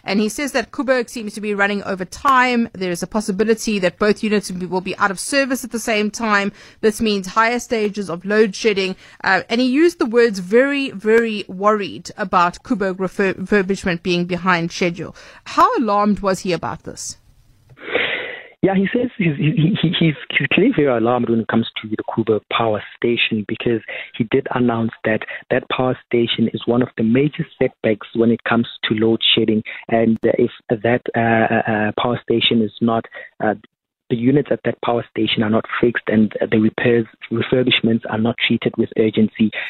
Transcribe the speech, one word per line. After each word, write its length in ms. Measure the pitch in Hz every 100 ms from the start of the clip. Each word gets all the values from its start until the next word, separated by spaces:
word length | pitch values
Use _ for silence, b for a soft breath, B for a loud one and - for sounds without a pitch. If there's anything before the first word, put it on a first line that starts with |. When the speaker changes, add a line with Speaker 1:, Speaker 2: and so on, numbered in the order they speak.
Speaker 1:
and 160 | - 196
he 80 | 214
says 240 | 254 285
that 200 | 262 214
Koeberg 380 | - 254 254 240
seems 240 | 247 208 208
to 60 |
be 120 | 208
running 280 | 202 202 202
over 200 | - 190
time. 640 | 180 - 285 262 254 240 226
There 180 | 180 185
is 100 | 175
a 60 | 185
possibility 720 | 214 208 190 220 220 - 208
that 180 | 180 -
both 240 | 214 202
units 300 | 214 208 -
will 80 | 180
be, 60 | 180
will 160 | 185
be 160 | 185 -
out 140 | 202
of 80 | 180
service 440 | - 277 269 262
at 80 | 220
the 80 | 233
same 320 | 240 214 214
time. 400 | - 226 202 202 B B B
This 180 | 214 208
means 280 | 220 202 185
higher 320 | 220 226 240
stages 500 | - 226 208 202 196
of 160 | 170 196
load 280 | 208 220
shedding. 440 | - 226 196 190 185 B B
Uh, 200 | - 185 -
and 120 | 233
he 60 | 254
used 300 | 269 349 -
the 80 | 277
words 340 | 240 233 196
very, 520 | 180 233 277 285 269
very 540 | 190 214 226 226 214 -
worried 640 | 185 208 214 190 107 - -
about 440 | 196 185 175 -
Koeberg 340 | - 208 196 185
refur-, 360 | 185 - 190
refurbishment 680 | - 185 208 190 196 190 170
being 220 | 190 175 175
behind 480 | 175 185 175 170
schedule. 420 | - 180 170 - B B B -
How 280 | - 381 480
alarmed 420 | 220 202 208 185
was 220 | 196 190
he 100 | 190
about 320 | 165 - -
this? 340 | - - - - _ _ _ _ _ - B B B B B B B B
Speaker 2:
Yeah, 100 | 185
he 140 | 190 190
says 200 | 247 247 -
he's, 200 | 170 139
he, 400 | 147 - 151 -
he, 80 | 165 170
he's, 180 | 165 143 -
he's 160 | - 143
clearly 220 | - 226 190
very 220 | 143 120
alarmed 320 | 113 123 113
when 100 | 117
it 80 | 104
comes 200 | 113 113 -
to 80 | 107
the 160 | 107 -
Koeberg 320 | - 113 104 -
power 320 | - 113 104 - -
station, 480 | 120 117 - 110 104
because 340 | 113 120 113 - B B -
he 80 | 113
did 160 | 135 - 123
announce 360 | 123 113 113 - 113
that 160 | 110 - B B
that 180 | 123 -
power 280 | - 127 123 -
station 420 | 120 117 - 113
is 100 | 113 -
one 160 | 120
of 80 | 123 -
the 60 |
major 420 | 110 123 147 - 160 -
setbacks 460 | 127 _ 110 107 - 117
when 160 | 113
it 120 | 113
comes 240 | - 117 117 - -
to 100 | 110
load 260 | 113 113 - -
shedding. 280 | 110 110 - B B
And, 280 | 113 113 113 113
uh, 60 | -
if 120 | 120 - -
that, 340 | 117 117 120 - 120
uh, 40 |
uh, 520 | 117 113 113 113 -
uh, 200 | 107 107 -
power 180 | 123 117
station 400 | - 117 - 117
is 100 | 107 -
not, 240 | 117 113 - B B B
uh, 120 | 110 104 - _ _ _ -
the 60 | 127
units 320 | 120 143 139
at 100 | 117
that 180 | 120 - 120
power 200 | 120 -
station 340 | - 110 -
are 60 | 110
not 160 | 110 - -
fixed 240 | 120 117 -
and 240 | 110 104 - -
the 100 | 113
repairs, 460 | 107 - 127 117 113 - -
refurbishments 760 | 117 - 131 127 - 117 113 -
are 80 | 110
not 200 | 113 -
treated 360 | - 117 120 -
with 100 | 110 -
urgency, 540 | 110 110 110 - 107 B B